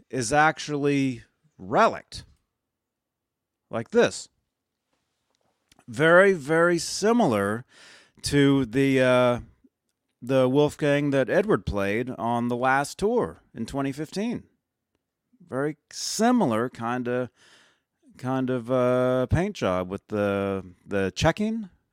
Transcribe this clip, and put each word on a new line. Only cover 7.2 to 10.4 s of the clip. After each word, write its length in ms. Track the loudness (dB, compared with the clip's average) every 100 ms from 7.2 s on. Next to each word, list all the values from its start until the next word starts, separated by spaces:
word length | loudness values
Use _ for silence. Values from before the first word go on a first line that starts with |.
| 2 2 0 -4 -10 _ -20 -20 _ _
to 420 | -2 4 4 4 0
the, 340 | 0 2 4
uh, 400 | 4 4 2 0 -8 _ _ _ _ _ _ _
the 300 | 0 2